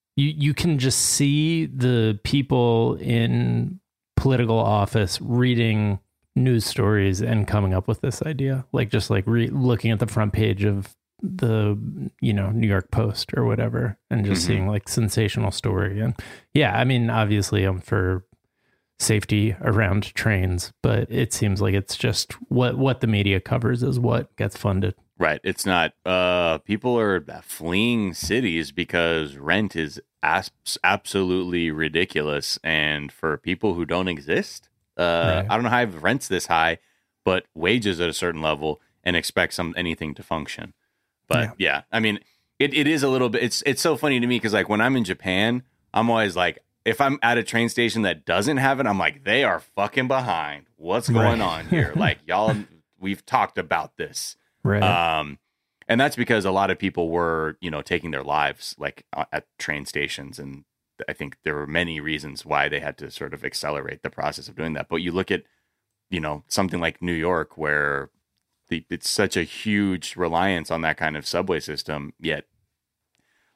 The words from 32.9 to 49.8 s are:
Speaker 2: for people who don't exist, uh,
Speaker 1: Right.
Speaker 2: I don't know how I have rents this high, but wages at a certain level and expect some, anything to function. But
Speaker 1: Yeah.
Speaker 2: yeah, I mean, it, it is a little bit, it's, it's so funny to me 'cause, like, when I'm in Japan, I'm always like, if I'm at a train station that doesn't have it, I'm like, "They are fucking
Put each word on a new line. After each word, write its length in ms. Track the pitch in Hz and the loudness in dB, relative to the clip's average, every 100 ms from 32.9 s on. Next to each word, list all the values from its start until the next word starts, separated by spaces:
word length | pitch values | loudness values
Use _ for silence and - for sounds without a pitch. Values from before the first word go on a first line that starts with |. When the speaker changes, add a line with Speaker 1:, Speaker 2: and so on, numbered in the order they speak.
| 76 71 | -2 -6
Speaker 2:
for 260 | - 82 71 | -6 -4 -4
people 360 | - 92 110 | -4 -2 -2
who 100 | 85 | -2
don't 240 | 78 85 92 | -2 -2 -2
exist, 600 | 78 71 113 208 - _ _ _ - | -4 -2 -2 -2 -10 _ _ _ -2
uh, 60 | 87 85 82 80 | 0 2 2 0
Speaker 1:
Right. 40 | 98 | 0
Speaker 2:
I 40 | |
don't 100 | 110 | 0
know 60 | 120 | 2
how 80 | 123 | 2
I 20 | |
have 220 | 117 82 | 0 -2
rents 260 | 85 135 - | 0 0 0
this 180 | 90 - | -2 0
high, 320 | 82 82 82 _ _ _ _ | 2 2 0 _ _ _ _
but 220 | - 92 - | 0 0 -2
wages 460 | 80 87 120 104 85 | -2 0 2 0 0
at 80 | 85 | -2
a 40 | |
certain 280 | 78 90 80 | -2 -4 -2
level 380 | 78 76 78 73 _ _ | -2 -2 -2 -6 _ _
and 120 | 92 87 | -2 -2
expect 380 | - - 85 | 0 -2 -2
some, 200 | - 85 85 | -2 -6 -4
anything 380 | 90 120 78 | -4 -4 -6
to 80 | 71 | -10
function. 520 | - 82 71 - - - _ _ _ _ - | -6 -6 -6 -10 -14 -18 _ _ _ _ -2
But 100 | 78 | 0
Speaker 1:
Yeah. 120 | 73 - | 0 0
Speaker 2:
yeah, 240 | 85 71 - | 0 0 -2
I 80 | 113 | 0
mean, 180 | 110 101 - _ _ - | 0 0 -8 _ _ -2
it, 160 | 139 | 0
it 140 | 135 147 | 2 2
is 160 | 156 | 2
a 40 | 135 | 2
little 200 | 131 123 | 2 2
bit, 160 | 117 | 0
it's, 180 | 117 - | -2 -2
it's 180 | 143 131 | -2 0
so 140 | 170 147 | 0 0
funny 220 | 151 127 | 0 0
to 80 | 120 | 0
me 140 | 120 | 0
'cause, 140 | 110 | 0
like, 140 | 101 92 | 0 0
when 120 | 104 | 2
I'm 160 | 120 131 | 2 2
in 80 | |
Japan, 580 | 92 90 95 92 110 123 - _ _ | -2 -4 -2 0 0 -2 -6 _ _
I'm 160 | - 117 | -2 2
always 240 | 113 107 | 2 0
like, 240 | 85 87 - _ _ | 0 -2 -2 _ _
if 180 | 113 110 | -4 0
I'm 160 | 139 143 | 0 2
at 140 | 117 120 | 2 0
a 60 | |
train 260 | 107 117 117 | 0 0 0
station 320 | 123 117 113 | 0 -2 0
that 220 | 101 82 | -2 -2
doesn't 320 | - 87 110 139 | -2 0 0 0
have 240 | 135 135 | 0 0
it, 60 | 120 | 0
I'm 120 | 98 | 0
like, 260 | 78 71 | 0 -2
"They 200 | 95 120 | 0 2
are 160 | 123 85 | 2 0
fucking 480 | - - | -4 -4